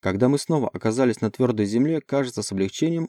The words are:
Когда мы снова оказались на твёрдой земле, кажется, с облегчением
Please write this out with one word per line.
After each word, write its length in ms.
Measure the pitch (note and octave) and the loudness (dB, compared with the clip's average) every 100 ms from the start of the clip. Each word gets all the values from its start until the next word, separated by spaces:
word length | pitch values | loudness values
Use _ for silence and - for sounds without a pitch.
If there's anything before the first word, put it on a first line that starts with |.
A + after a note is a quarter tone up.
Когда 280 | G#2+ F#2+ B2 | -2 2 2
мы 100 | C#3+ | 2
снова 300 | - D#3+ A#2 | 0 -2 -2
оказались 540 | F#2 A2+ A2+ C3 A2 | -2 -2 2 2 2
на 80 | A2+ | -2
твёрдой 340 | - B2+ A2 | 0 0 2
земле, 380 | G#2 A2 C#3+ D#3+ | 0 2 0 -2
кажется, 400 | - C#3 C3 A#2 | -2 -2 -2 -4
с 100 | G#2 | -6
облегчением 560 | G2 G2 - D#3 E3 | -2 -2 0 -2 0